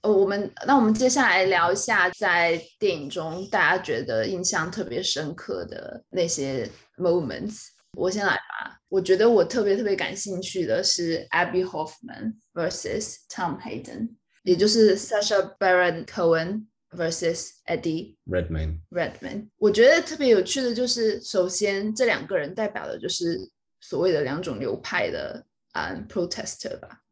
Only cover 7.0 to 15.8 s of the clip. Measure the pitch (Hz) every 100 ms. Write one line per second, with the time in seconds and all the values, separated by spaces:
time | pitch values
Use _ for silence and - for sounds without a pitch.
7 | 180 175 139 67 214 214 - _ _ -
8 | 185 208 196 98 - 55 55 - _ 190
9 | 185 190 226 220 - 247 202 202 208 185
10 | 160 196 202 180 180 190 156 113 196 -
11 | 170 160 - 165 180 185 180 160 156 -
12 | - - 220 220 _ 170 165 - - 156
13 | 220 - _ - 175 - - 120 131 -
14 | 226 - _ _ - 175 214 226 214 208
15 | - 208 202 202 185 - 190 180